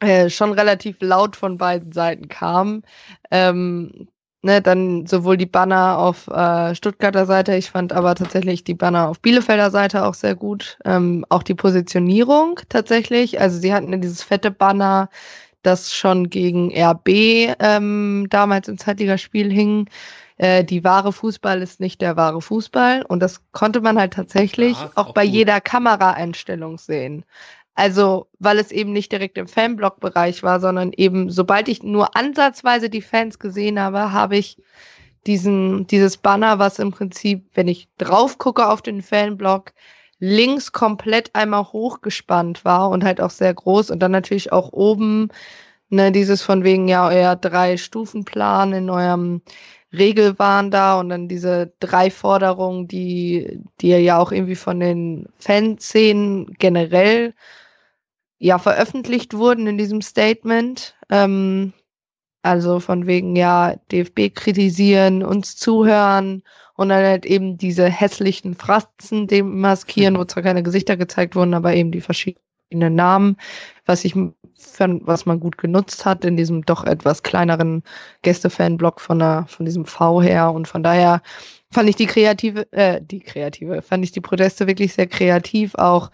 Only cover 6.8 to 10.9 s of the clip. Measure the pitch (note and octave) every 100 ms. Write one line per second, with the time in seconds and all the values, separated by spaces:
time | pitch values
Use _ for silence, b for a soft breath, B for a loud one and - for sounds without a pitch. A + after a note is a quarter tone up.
6.8 | G#3 - G3+ F#3+ F#3+ F#3+ F#3+ F#3 F#3 F#3
7.8 | F3+ F3+ F3 F3 F3 F#3 F#3 F3 - F3
8.8 | F3+ F3 D#3+ E3+ A#3 B3 - G#3+ G3+ G3+
9.8 | G3 G3 G3 F3 G#3 F#3 G#3 G3+ - -
10.8 | -